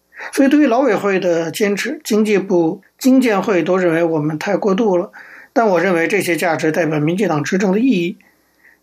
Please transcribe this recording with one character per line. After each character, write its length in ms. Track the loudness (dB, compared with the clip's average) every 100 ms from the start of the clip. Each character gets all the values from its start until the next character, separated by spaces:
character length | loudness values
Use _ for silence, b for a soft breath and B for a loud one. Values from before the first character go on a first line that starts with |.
| _ B B
所 100 | 0
以 40 | 4
对 100 | 4
于 80 | 4
劳 140 | 2
委 160 | 2 0
会 240 | 0 -2
的 320 | 0 -2 -4
坚 240 | -2 -2 -2
持， 240 | -6 -8
经 220 | -2 0
济 120 | 2 0
部、 460 | 2 0 0 -4 b _
经 220 | 2 4
建 200 | 4 0
会 220 | 0 0
都 160 | 0 0
认 160 | 2
为 80 | 2
我 160 | 0 0
们 180 | -2 -4
太 200 | -4 -2
过 180 | 0
度 220 | 0 0 0
了， 160 | -4 B B B B
但 160 | -2 0
我 120 | 2
认 140 | 0
为 140 | 0 0
这 120 | -2
些 140 | -2
价 220 | -2 -2 -2
值 160 | -2
代 120 | -2
表 140 | -2 0
民 180 | -2 0
进 120 | -2
党 160 | -2
执 120 | -2 0
政 120 | 0
的 80 | 2
意 80 | 2
义。 320 | 0 -2 -8 b b b b b b